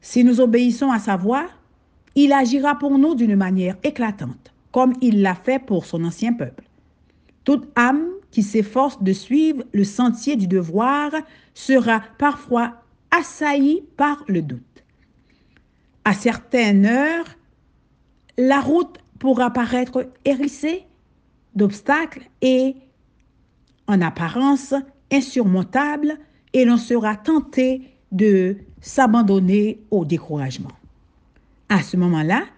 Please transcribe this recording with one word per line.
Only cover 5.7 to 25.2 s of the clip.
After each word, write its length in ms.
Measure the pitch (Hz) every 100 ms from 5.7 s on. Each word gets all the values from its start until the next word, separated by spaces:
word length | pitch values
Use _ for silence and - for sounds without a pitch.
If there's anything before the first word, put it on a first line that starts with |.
| 185 -
son 180 | 170
ancien 300 | 170 165 220
peuple. 340 | 233 131 - _ _ _ _ _ _ _ _
Toute 240 | - 285 -
âme 300 | - 240 285 339 381 _
qui 140 | -
s'efforce 580 | 202 226 208 254 277 -
de 100 | 190
suivre 520 | 190 - 269 311 277 -
le 100 | 202
sentier 540 | 196 - 247 240 - 285
du 100 | 190
devoir 640 | 190 165 180 240 285 294 311 302 - _
sera 480 | - - 269 226 220 208 -
parfois 560 | 285 269 - 240 240 - _ _ _
assaillie 720 | 339 311 - 302 285 277 330 - -
par 260 | 294 294 294
le 140 | 180
doute. 420 | 151 127 - _ _ _ _ _ _ _ _ _ _ _ _ _
À 80 | -
certaines 720 | 202 233 226 - 247 220 196 202
heures, 400 | 240 302 330 330 - _ _ _ _ _ _ _ _ _ -
la 220 | 254 277
route 380 | 247 330 - - _ -
pourra 320 | 262 240 247
paraître 580 | 247 233 247 254 254 254 _
hérissée 600 | - 269 277 - 302 359 - _ _ _ _ _ _ 202
d'obstacles 720 | 202 - - 294 - - - _
et, 340 | 254 254 262 262 _ _ _ _ _ _ _ _ _ _ -
en 120 | 202
apparence, 760 | 165 165 170 214 277 277 - 277 269 _ _
insurmontable, 1080 | 277